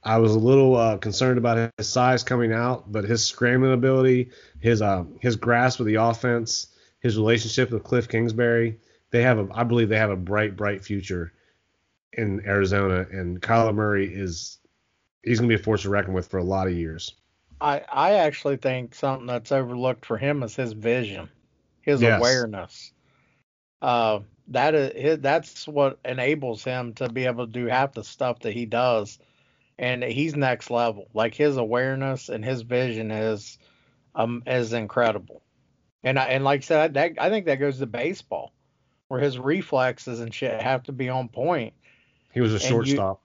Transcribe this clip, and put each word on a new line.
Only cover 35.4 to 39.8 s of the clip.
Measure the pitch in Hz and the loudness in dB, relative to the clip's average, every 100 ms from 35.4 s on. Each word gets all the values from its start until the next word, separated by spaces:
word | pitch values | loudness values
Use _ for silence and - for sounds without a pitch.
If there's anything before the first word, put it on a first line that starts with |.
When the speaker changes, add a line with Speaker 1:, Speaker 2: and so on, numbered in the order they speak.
| _ _ _ _ _ _ | _ _ _ _ _ _
Speaker 2:
And | 131 131 | -2 0
I, | 131 | 0
and | 131 | 0
like | 139 143 | 2 0
I | |
said, | - 156 160 | 2 2 2
that, | 139 170 160 | 2 -2 0
I | 156 | -2
think | 214 170 | -2 -2
that | 135 | 0
goes | 143 131 | -2 -2
to | 131 | -6
baseball, | 117 135 196 - 80 - _ _ _ _ _ _ | -4 -6 -6 -8 -10 -10 _ _ _ _ _ _
where | 127 | -2
his | 143 127 | -2 -2
reflexes | 131 175 - 139 | -2 -2 0 0